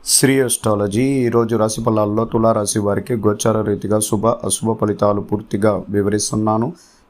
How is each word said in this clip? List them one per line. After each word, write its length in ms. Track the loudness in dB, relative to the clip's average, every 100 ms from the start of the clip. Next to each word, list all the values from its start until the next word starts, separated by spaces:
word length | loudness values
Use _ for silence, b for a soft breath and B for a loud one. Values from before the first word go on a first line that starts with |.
| 0
శ్రీ 280 | 2 4 2
అస్ట్రాలజీ. 640 | 0 0 0 0 0 0
ఈరోజు 520 | 0 2 2 2 2 2
రాశి 280 | 0 0
ఫలాల్లో 420 | 0 0 0 0 0
తులా 260 | 2 2
రాశి 280 | 2 0 -2
వారికి 340 | 0 -2 -2
గోచార 480 | -2 0 0 0 0
రీతిగా 380 | 0 -2 0 0
శుభ, 280 | 0 0 0
అశుభ 500 | 0 -4 -4 -2 -2
ఫలితాలు 440 | -2 0 0 0
పూర్తిగా 640 | -2 -6 -4 0 0 0 -2
వివరిస్తున్నాను. 840 | -2 0 0 -2 -2 0 0 -2 -6 b b